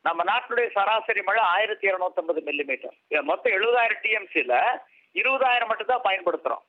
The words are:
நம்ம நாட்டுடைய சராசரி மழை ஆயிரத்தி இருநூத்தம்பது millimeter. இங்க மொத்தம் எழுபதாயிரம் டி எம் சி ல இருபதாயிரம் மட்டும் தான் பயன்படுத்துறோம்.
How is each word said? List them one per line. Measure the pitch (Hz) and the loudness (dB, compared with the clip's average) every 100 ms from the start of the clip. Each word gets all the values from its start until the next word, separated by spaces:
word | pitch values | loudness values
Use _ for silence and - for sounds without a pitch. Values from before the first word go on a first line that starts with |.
நம்ம | 160 170 | -2 0
நாட்டுடைய | 175 233 - 247 233 | 0 0 0 -2 0
சராசரி | 202 196 220 220 202 | 0 2 2 0 -2
மழை | 190 214 | 0 2
ஆயிரத்தி | 190 180 214 214 196 | 2 2 0 0 0
இருநூத்தம்பது | 185 180 180 165 160 | 0 -2 -2 -2 -4
millimeter. | 151 147 139 131 - _ | -4 -6 -4 -6 -8 _
இங்க | _ 151 | _ -4
மொத்தம் | 143 180 247 | -2 -2 0
எழுபதாயிரம் | 190 226 240 233 214 | 0 2 2 2 0
டி | 220 | -2
எம் | 214 190 | -2 -2
சி | 165 | -2
ல | 120 123 208 254 - _ _ | 2 2 2 -2 -10 _ _
இருபதாயிரம் | 180 240 269 254 247 220 | -4 0 2 2 2 0
மட்டும் | 220 214 | -2 0
தான் | 247 208 | 0 0
பயன்படுத்துறோம். | 190 175 - - - | 0 -2 -2 -4 -6